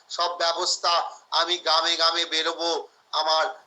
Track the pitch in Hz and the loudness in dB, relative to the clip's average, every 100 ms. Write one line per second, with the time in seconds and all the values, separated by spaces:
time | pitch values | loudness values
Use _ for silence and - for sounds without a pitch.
0 | - - 175 175 170 170 180 - 180 170 | -10 -4 -2 0 0 0 -2 0 2 2
1 | - - - 156 170 175 160 160 165 160 | 0 -8 -4 -2 0 0 2 2 2 2
2 | 165 170 165 156 160 165 170 151 - _ | 0 0 -2 -2 -2 -2 -2 -2 -6 _
3 | _ 147 156 156 156 - | _ -2 2 2 0 -4